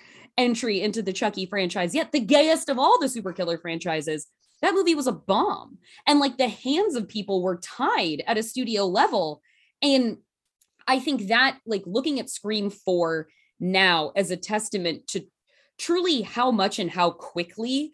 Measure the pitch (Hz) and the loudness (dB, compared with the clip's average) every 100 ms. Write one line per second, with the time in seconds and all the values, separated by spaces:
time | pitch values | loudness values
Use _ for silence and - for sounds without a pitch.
0 | - - - - 247 233 247 196 208 226 | -20 -20 -8 0 0 0 -2 -2 -2 -2
1 | 190 185 214 - 185 202 185 196 175 254 | -4 -2 -2 -4 -6 -2 -2 -2 -2 -2
2 | 320 302 196 285 311 320 - 247 302 480 | -2 0 4 6 6 2 0 2 6 6
3 | 269 233 190 170 170 165 170 165 175 156 | 2 -4 -6 -4 -2 -4 -4 -4 -2 -2
4 | 151 156 - _ _ - 349 381 339 302 | -2 -6 -8 _ _ -2 0 2 2 2
5 | 254 175 - 202 381 - 57 - _ - | 0 -2 0 2 2 -2 -10 -20 _ -4
6 | - 294 277 262 247 196 254 302 415 240 | 2 4 4 0 -2 -2 -2 0 2 0
7 | 190 214 202 190 185 180 - - 269 311 | -4 -6 -2 -2 0 -4 -8 -4 0 0
8 | 175 147 - 220 226 254 233 208 196 196 | 0 -2 -2 -2 -4 -4 -2 0 0 2
9 | 359 294 160 147 _ _ _ - 285 269 | 2 2 -2 -6 _ _ _ -2 2 4
10 | 233 - _ _ _ _ _ _ - 262 | 2 -4 _ _ _ _ _ _ -2 0
11 | 320 262 196 226 262 262 226 202 185 214 | 0 -2 2 2 2 0 -6 -6 -2 -2
12 | 302 269 - - 208 214 202 - - 180 | -2 -4 -6 -8 -6 -4 -4 -4 0 0
13 | 165 160 156 _ _ - 175 190 190 170 | 2 -2 -6 _ _ -6 0 4 4 4
14 | 151 196 175 180 - 214 214 202 170 151 | 0 -2 -2 -4 -4 -6 -4 -4 -4 -6
15 | - 185 - _ _ _ _ - - 349 | -8 -10 -10 _ _ _ _ -8 -2 0
16 | 349 277 185 - 254 226 202 - 175 185 | 0 -2 -4 -2 0 2 0 -2 -4 0
17 | 175 - - 175 175 - 233 269 302 | 0 -2 -10 -8 -8 -6 -4 -4 -4